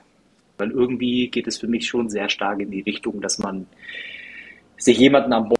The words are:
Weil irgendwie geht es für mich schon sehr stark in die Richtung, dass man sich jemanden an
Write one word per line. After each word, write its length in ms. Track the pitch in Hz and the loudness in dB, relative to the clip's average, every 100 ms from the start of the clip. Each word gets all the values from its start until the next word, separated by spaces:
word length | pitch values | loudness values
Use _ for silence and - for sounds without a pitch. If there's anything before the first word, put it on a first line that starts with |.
| _ _ _ _ _ - | _ _ _ _ _ -6
Weil 100 | 107 | -4
irgendwie 580 | 127 123 120 123 123 123 | 0 0 0 -2 0 0
geht 180 | 120 113 | -2 -4
es 100 | - | -6
für 80 | 110 | -2
mich 220 | 117 - | -2 -2
schon 200 | 123 113 | -2 -2
sehr 220 | 104 101 | -2 -4
stark 300 | - - 101 | -2 -2 -2
in 100 | 101 | -6
die 120 | 95 | -6
Richtung, 380 | 95 - 117 101 | -6 -6 -6 -6
dass 200 | 95 - | -6 -4
man 260 | 98 95 92 _ - - - - - - - - _ - | -4 -6 -10 _ -18 -16 -16 -16 -18 -20 -20 -20 _ 0
sich 220 | - 113 | 4 8
jemanden 340 | 135 139 123 | 8 6 4
an 180 | 117 110 117 | 0 2 0